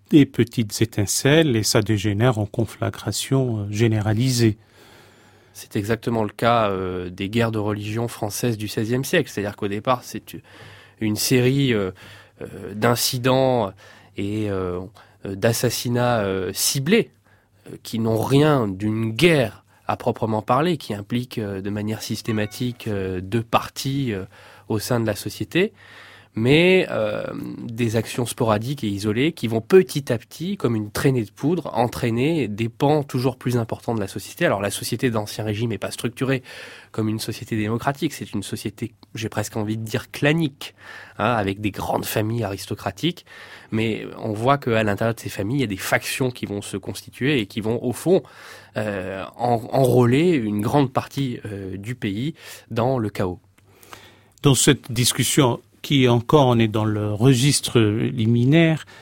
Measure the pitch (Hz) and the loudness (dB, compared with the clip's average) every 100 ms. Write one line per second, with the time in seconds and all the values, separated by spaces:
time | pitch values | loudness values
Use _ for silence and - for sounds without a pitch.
0 | _ 160 127 - 113 - 107 - 113 - | _ 6 6 4 0 0 -4 0 -2 0
1 | 98 - 135 156 156 113 104 120 98 104 | -2 0 4 4 4 2 2 2 2 0
2 | 104 101 127 110 101 - 110 - 104 - | 0 2 2 2 -2 -2 -4 -2 -6 -4
3 | - - - 135 127 110 101 104 117 110 | -6 -6 0 0 0 -2 -4 2 2 4
4 | 104 110 131 120 113 107 _ _ - - | 2 2 2 4 4 2 _ _ -20 -20
5 | - _ _ _ _ - - 113 101 113 | -20 _ _ _ _ -20 -8 -6 -2 -2
6 | - 113 107 - 117 117 104 95 92 92 | -2 -2 -2 0 2 4 2 0 -4 -6
7 | 90 90 98 117 117 110 104 104 104 110 | -8 -6 -2 0 0 0 -2 -4 -4 -4
8 | 117 - 107 - 123 104 104 - 110 127 | -6 -6 -8 -4 -4 -2 -6 -4 -2 -2
9 | 135 175 - - 101 - 104 101 131 127 | 0 0 0 -4 -6 -4 -6 -4 -2 -2
10 | - 104 - - - - - - - _ | -4 -14 -12 -16 -18 -20 -20 -20 -20 _
11 | 110 107 - 127 123 139 135 107 95 95 | -2 -2 2 4 4 2 2 0 -2 -6
12 | - - - _ - 92 - 104 120 120 | -18 -20 -20 _ -14 -12 -12 0 2 2
13 | - 127 131 131 131 123 98 98 - - | 0 0 2 4 4 2 0 -4 -20 -20
14 | - - 101 107 104 95 90 90 92 - | -14 -8 -4 -2 -2 -2 -4 -6 -8 -16
15 | - _ 101 98 113 117 120 - 123 120 | -20 _ -10 0 0 2 0 -2 -2 0
16 | 123 117 98 95 95 95 - 139 139 220 | 2 2 0 -2 -4 -2 -2 -2 2 2
17 | - _ _ _ _ _ - - - 113 | 2 _ _ _ _ _ -20 -18 -8 -2
18 | 113 110 110 139 151 139 104 95 107 110 | 0 2 4 4 6 4 0 -2 -2 -2
19 | 113 113 170 151 110 - _ _ - 107 | -2 2 4 4 2 -4 _ _ -6 -2
20 | 123 - 110 107 107 127 170 151 - 104 | -2 -2 0 0 2 2 2 -2 -6 -8
21 | 104 120 123 - 104 98 101 104 104 110 | -4 -6 -6 -6 -6 -6 -6 -4 -4 -6
22 | - 107 - 107 107 - 123 117 113 101 | -6 -6 -4 -2 -4 -4 -6 -6 -6 -4
23 | 95 92 95 113 113 - - - 135 139 | -4 -6 -2 -4 0 -2 -2 -6 -4 -2
24 | 127 98 95 - - - - 110 - 120 | -2 -4 -8 -16 -20 -20 -4 -4 0 0
25 | 110 101 107 - 110 160 214 - - - | 0 -2 -8 -8 -2 0 0 -2 -20 -20
26 | - - - 107 120 151 180 185 - 113 | -20 -20 -12 -2 4 6 6 4 2 -2
27 | 107 110 113 113 120 117 120 113 117 113 | -2 -4 -6 -8 -10 -10 -10 -2 0 0
28 | - - 120 - 113 104 117 147 107 98 | -2 -4 -4 0 2 2 0 -4 -4 -2
29 | 107 107 151 - 113 113 - 185 185 147 | -2 0 0 0 -2 -2 6 6 6 0
30 | 139 117 - - 180 202 123 113 104 - | -4 -4 -6 -10 -8 -2 -2 -2 -4 0
31 | 143 127 107 - 139 175 - - 120 - | 0 0 -2 -4 -2 -2 -2 -2 -2 0
32 | 120 117 143 165 107 104 113 - 143 151 | -2 0 0 0 -2 -4 -6 0 2 2
33 | 143 131 127 - 127 120 110 - - 113 | 0 -2 -2 -2 0 0 -2 -6 -4 -4
34 | 98 101 - - 170 101 101 - 120 117 | -4 -8 -12 -2 0 2 0 -4 -6 -2
35 | 131 110 104 - 110 104 120 101 98 - | 0 -2 -4 -6 -4 -2 -4 -4 -6 -6
36 | 120 - 127 131 - - - - - - | -8 -4 -2 -2 -4 -16 -18 -20 -10 -4
37 | 110 110 - - - 113 107 120 139 143 | -2 -2 -6 -10 -6 -4 -2 -2 -2 -2
38 | 151 - 107 104 - 107 107 - 113 - | -4 -6 -8 -8 -6 -8 -8 -8 -10 -10
39 | - 107 107 - 107 113 107 110 113 123 | -16 -10 -6 -6 -4 -4 -4 -4 -4 -6
40 | - - 143 165 156 - - - - - | -6 -2 2 2 0 -4 -14 -16 -20 -18
41 | - - 107 117 98 98 104 - - - | -14 -2 0 2 0 -2 -4 -4 -4 -4
42 | - 110 110 117 101 98 - 104 101 - | -2 -2 -2 -2 -4 -6 -8 -8 -8 -4
43 | 160 - - - - - - 110 113 110 | -4 -4 -12 -20 -20 -20 -6 -2 -2 -4
44 | 104 87 113 107 123 139 127 110 107 98 | -8 -8 -6 0 2 2 2 2 2 0
45 | 113 117 101 - 101 143 117 - - 127 | 0 -2 -6 -6 -2 -2 -2 -4 -2 -2
46 | - - 127 - 104 101 - 98 - 104 | -2 -2 -4 -4 -8 -8 -8 -10 -10 -12
47 | - - 127 143 101 - 107 117 123 117 | -14 -6 -2 0 -2 -4 -4 -2 -4 -2
48 | 160 185 - - - - - 110 107 98 | 0 0 0 -12 -20 -20 -10 -6 -4 -4
49 | 95 95 - - 120 117 120 131 127 123 | -6 -8 -10 -4 0 0 0 2 4 6
50 | 120 135 180 151 107 104 107 147 131 120 | 6 6 4 2 2 0 2 2 2 0
51 | - 139 135 120 104 98 95 95 104 123 | -4 -4 -4 -6 -8 -8 -8 -10 -10 -6
52 | 110 101 143 - - - - 113 120 131 | -4 -2 -4 -8 -16 -20 -6 0 2 2
53 | 107 - 92 87 _ _ _ _ - - | -2 -2 -4 -6 _ _ _ _ -20 -20
54 | - - _ _ 143 131 - 127 - 113 | -20 -20 _ _ 4 6 6 4 0 0
55 | 120 - 120 - 127 - - _ - 143 | 0 0 2 4 4 2 -6 _ 0 4
56 | 123 120 113 156 127 120 113 107 107 107 | 6 4 6 6 6 6 4 2 0 0
57 | 104 104 127 123 139 127 - 120 107 110 | -2 4 4 6 4 2 2 4 4 2
58 | 120 - 113 120 127 160 165 156 - - | -2 0 2 4 6 6 4 2 -4 -20